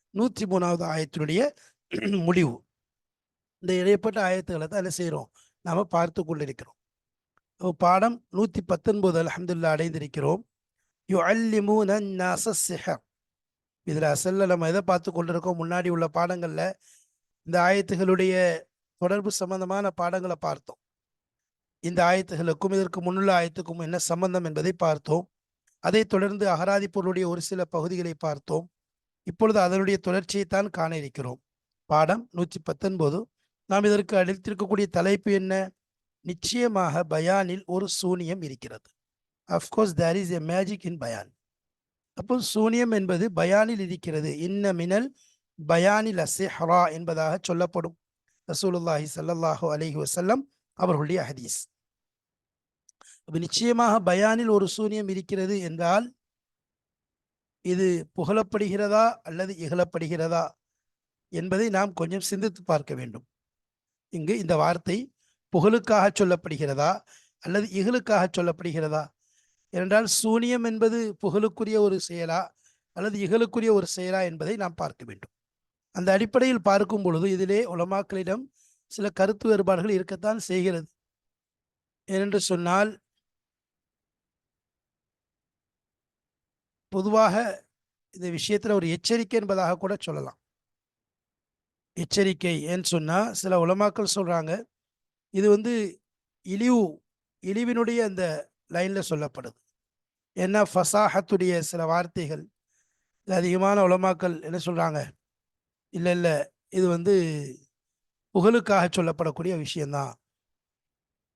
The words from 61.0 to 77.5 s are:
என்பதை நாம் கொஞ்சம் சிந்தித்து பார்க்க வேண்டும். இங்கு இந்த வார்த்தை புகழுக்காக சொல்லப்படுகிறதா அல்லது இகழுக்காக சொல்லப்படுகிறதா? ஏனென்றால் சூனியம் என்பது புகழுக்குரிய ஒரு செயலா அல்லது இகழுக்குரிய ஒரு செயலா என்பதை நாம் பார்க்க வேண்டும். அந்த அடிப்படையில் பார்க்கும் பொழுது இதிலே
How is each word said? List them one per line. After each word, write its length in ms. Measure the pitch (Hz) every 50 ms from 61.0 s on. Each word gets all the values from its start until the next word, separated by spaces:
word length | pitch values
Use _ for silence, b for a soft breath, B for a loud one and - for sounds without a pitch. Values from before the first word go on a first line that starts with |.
| _ _ _ _ _ _
என்பதை 380 | - 170 165 185 185 190 226 233
நாம் 240 | 196 190 202 202 175
கொஞ்சம் 340 | - 165 165 180 196 175 -
சிந்தித்து 340 | 208 190 196 220 175 185 180
பார்க்க 300 | - 165 147 139 - 147
வேண்டும். 300 | 127 127 120 104 120 - _ _ _ _ _ _ _ _ _ _ _ _ _ _ _ _ _ -
இங்கு 200 | 170 151 160 220 233
இந்த 180 | 190 160 170
வார்த்தை 420 | 151 151 160 175 170 - - - 220 254 277 _ _ _ _ _ _ _ _ -
புகழுக்காக 520 | 175 156 208 220 233 - - 220 208 190 202 196
சொல்லப்படுகிறதா 800 | - 202 180 180 165 - 180 156 131 156 139 139 135 143 160 190 208 - b b b b b b _ -
அல்லது 240 | 165 175 208 208 214
இகழுக்காக 560 | 185 190 190 214 247 254 - - 214 196 180 185
சொல்லப்படுகிறதா? 720 | - - 175 170 160 160 170 170 170 165 156 151 151 156 151 147 _ _ _ _ _ _ _ _ _ _ _ _ -
ஏனென்றால் 320 | 175 185 190 202 214 226
சூனியம் 580 | 202 - - - 220 220 233 233 240 247 247 233
என்பது 540 | 233 220 220 226 226 220 233 226 214 196 -
புகழுக்குரிய 600 | - 190 156 208 208 220 - - 226 214 220 214
ஒரு 200 | 208 202 190 185 - -
செயலா 340 | 175 170 170 165 165 180 190 - _ _ _ _ _ _ _ _ _ 175
அல்லது 200 | 185 220 202 208
இகழுக்குரிய 520 | 202 170 202 226 233 196 180 240 220 226
ஒரு 160 | 214 196 175 - -
செயலா 260 | 190 185 185 185 190 185
என்பதை 320 | 175 165 156 156 165 220
நாம் 180 | 214 196 175 165
பார்க்க 320 | - 160 156 - _ 123
வேண்டும். 260 | 117 95 95 - - _ _ _ _ _ _ _ _ _ _ _ _ _
அந்த 140 | 190 180 190
அடிப்படையில் 500 | 190 196 220 208 - 262 247 262 254 233
பார்க்கும் 420 | 170 208 196 202 208 185 220 208 196
பொழுது 280 | 180 165 160 175 196
இதிலே 280 | 190 180 190 185